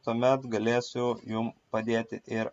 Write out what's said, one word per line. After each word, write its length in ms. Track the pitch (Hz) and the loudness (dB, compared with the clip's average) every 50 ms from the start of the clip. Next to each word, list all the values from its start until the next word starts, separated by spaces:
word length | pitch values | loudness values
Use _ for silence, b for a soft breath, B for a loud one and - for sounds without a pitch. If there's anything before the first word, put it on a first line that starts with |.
| - | -4
tuomet 400 | 120 113 117 123 127 135 135 131 123 | -2 0 2 4 4 4 2 0 -2
galėsiu 600 | 113 104 110 117 120 120 120 - - 123 123 120 117 - - | -2 0 2 2 2 2 0 -2 -2 -2 0 0 0 -2 -4
jum 300 | 110 110 113 117 113 - _ _ _ | -4 -2 -2 -2 -4 -6 _ _ _
padėti 480 | - 110 110 117 113 113 113 - - - - - | -4 -2 0 0 0 0 0 -2 -8 -12 -8 -6
ir 240 | 117 110 110 - | -4 -4 -4 -4